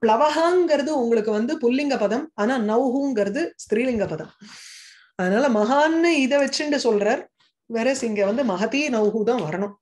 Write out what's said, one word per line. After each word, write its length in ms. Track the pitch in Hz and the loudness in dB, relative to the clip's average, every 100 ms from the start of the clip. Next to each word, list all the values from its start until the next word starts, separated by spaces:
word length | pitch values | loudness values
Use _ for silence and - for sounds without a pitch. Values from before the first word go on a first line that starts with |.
| 226 | 2
பிளவஹாங்கிறது 840 | 220 302 302 339 359 330 285 277 | 4 2 2 2 2 2 0 0
உங்களுக்கு 420 | 294 233 220 214 | -2 0 0 0
வந்து 280 | 214 240 311 | -2 -2 0
புல்லிங்க 400 | 240 262 285 233 | 0 0 0 0
பதம், 320 | 202 240 311 | 0 -2 -4
ஆனா 240 | - 214 262 | -4 -2 0
நௌஹுங்கிறது 920 | 208 233 269 269 277 220 202 254 339 - | 0 0 0 0 -2 -2 -2 -2 -6 -8
ஸ்திரீலிங்க 520 | - 214 262 226 160 | -4 -2 0 -2 -4
பதம். 220 | 156 - - 208 - - - - - _ | -6 -12 -18 -20 -20 -20 -20 -20 -20 _
அதனால 340 | - 185 208 277 | -6 0 2 2
மகான்னு 680 | 214 214 285 311 330 339 302 | 2 2 2 2 2 2 2
இதை 220 | 262 285 | 2 2
வச்சுட்டு 380 | 269 269 302 285 | 0 -2 -2 0
சொல்றார். 420 | 247 208 202 277 - _ _ _ - | 0 0 0 -2 -4 _ _ _ -8
Whereas 300 | 226 247 269 | -2 -2 0
இங்க 200 | 233 208 | -2 -2
வந்து 200 | 196 233 | 0 0
மகதி 480 | 247 180 226 269 294 | -2 -2 -2 -2 -2
நௌஹு 320 | 226 208 220 | 0 0 0
தான் 160 | 214 247 | 0 -2
வரணும். 320 | 156 180 202 - | -2 -4 -6 -8